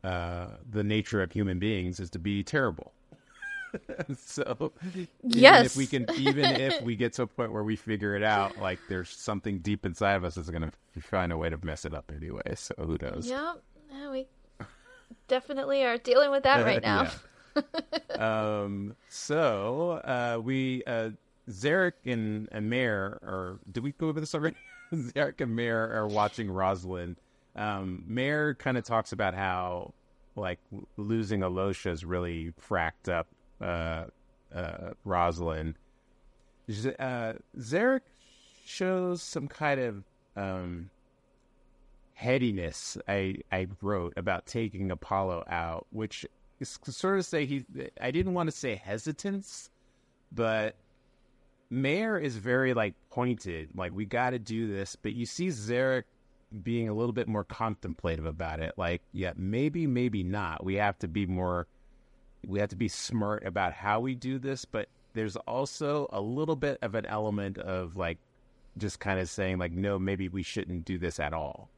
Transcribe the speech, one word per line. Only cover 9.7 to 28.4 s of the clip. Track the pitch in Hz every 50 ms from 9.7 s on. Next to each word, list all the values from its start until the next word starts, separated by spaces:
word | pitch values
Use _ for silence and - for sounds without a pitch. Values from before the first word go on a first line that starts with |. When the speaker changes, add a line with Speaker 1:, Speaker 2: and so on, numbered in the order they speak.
| 104 101 -
Speaker 1:
inside | 98 82 - 104 98
of | 98 95 90
us | 87 80
that's | 92 80 82
gonna | 85 82 80 78 - _ _ _ _
f-, | 80 78
find | - - 95 90 87
a | 85 80
way | 80 82
to | 82 76 92
mess | 82 76 - -
it | 78 78
up | 71 - - 78
anyway. | 73 78 80 - - - - -
So | - - - -
who | - 80 82 80 -
knows? | - 62 - - 240 240
Speaker 2:
Yep. | 254 269 302 339 349 - - - - - 302 302
Yeah, | 269 269 285 285
we | 269 262 269 - _ _ - _ _ _ - - - - - 494 508 - - _ 233 _ _
definitely | - 254 254 254 - 294 269 269 277 277 277 269
are | 240 233
dealing | 240 - 247 - 262 294 285
with | 277 277
that | 269 262 277 269 226
right | 220 - -
Speaker 1:
<laughs> |
Speaker 2:
now. | - - 202 202 254 240 - - - - - - - - - 294 - - - 330 320 - - 330 - - -
Speaker 1:
Yeah. | - 110 110 110 110 107 107 107 104
Um, | 101 101 98 98 98 104 120 _ _ -
so, | - - - - 147 160 160 135 110 98 98 110 127 147 170 175 170 - -
uh, | - 127 123 120 120 117 117
we, | 110 123 135 131 131 131 127 127 -
uh, | - 123 113 113 113 107 - _ _ _ _ _ -
Zarek | 104 92 110 143 160 190 185 180 - _ _
and, | 131 123 113 110 107 107 107 107 -
and | - 107 107 107
Mare | 120 127 127 117 107 98 95 98 - -
are, | - 104 95 95 92 90 95 - - 98
did | 95 120
we | 113 143
go | 139 - 165 160
over | 151 156
this | 156 - -
already? | 156 147 165 - - - - -
<laughs> | - - -
Zarek | 170 165 123 120 - 139 143 139 139 -
and | 131 117 113
Mare | 117 120 117 113 113 113 113 113
are | 110 107 107
watching | 104 104 104 104 - - 113 98
Rosalind. | 92 95 95 95 98 90 90 92 92 90 87 87 87 - _ _ _ _ _ _ _
Um, | - 104 107 101 98 95 95 92 90 -
Mare | 87 110 123 127 139 151 151